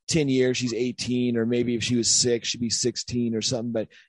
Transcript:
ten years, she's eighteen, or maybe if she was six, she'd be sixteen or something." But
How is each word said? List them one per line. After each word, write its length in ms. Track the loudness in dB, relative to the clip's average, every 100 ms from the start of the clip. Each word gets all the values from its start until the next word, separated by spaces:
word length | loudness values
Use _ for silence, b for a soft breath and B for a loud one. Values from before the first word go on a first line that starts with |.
| -2
ten 220 | 0 2
years, 280 | 4 2 2
she's 160 | -2
eighteen, 640 | -2 -2 -2 -2 0 0 2
or 80 | 2
maybe 300 | 2 0 0
if 80 |
she 120 | 0 0
was 120 | 2
six, 420 | 4 4 2 -2
she'd 120 | -4
be 80 | -4
sixteen 680 | -2 -2 -2 -4 -2 -2 -2
or 60 |
something." 300 | -2 -2 -2
But 160 | -4 -6 b